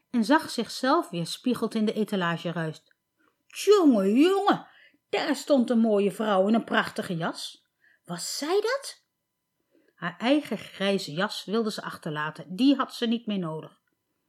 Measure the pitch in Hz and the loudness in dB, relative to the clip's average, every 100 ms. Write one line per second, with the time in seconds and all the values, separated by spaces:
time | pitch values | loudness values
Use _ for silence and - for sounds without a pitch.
0 | _ 240 208 302 320 - 214 - 262 330 | _ -2 2 2 2 -6 -6 -4 0 0
1 | - 175 165 - 254 226 220 226 214 208 | 0 -6 -6 -4 -2 -2 -2 -2 -2 -2
2 | 202 196 170 165 170 165 160 - _ _ | -2 -2 -2 -2 -6 -6 -6 -8 _ _
3 | _ _ _ _ _ - 381 415 311 220 | _ _ _ _ _ -2 4 6 8 6
4 | 190 233 349 392 403 180 - _ - _ | 4 6 6 4 2 0 -2 _ -20 _
5 | - 392 349 277 - 277 233 233 226 208 | -6 -4 -2 -2 2 2 4 2 4 4
6 | 202 185 214 190 196 226 - 220 - - | 2 0 0 2 4 2 2 0 0 -6
7 | - 170 190 - - - _ _ _ _ | -6 -4 -6 -8 -14 -16 _ _ _ _
8 | - 170 - - 294 403 427 554 - - | -12 -10 -8 -8 -2 0 0 -4 -6 -18
9 | _ _ _ _ _ _ _ _ _ - | _ _ _ _ _ _ _ _ _ -10
10 | 175 - 226 294 294 202 - - 196 196 | -10 -4 2 2 0 -8 -8 -4 -2 -2
11 | 175 151 208 - - 220 214 - 175 - | -2 -4 -4 -4 -4 -2 -2 -6 -12 -10
12 | 170 151 151 156 - 185 269 254 240 - | -8 -6 -6 -8 -10 2 4 4 0 -4
13 | 240 233 220 202 165 156 147 _ _ _ | -2 -2 -4 -6 -6 -8 -14 _ _ _
14 | _ _ | _ _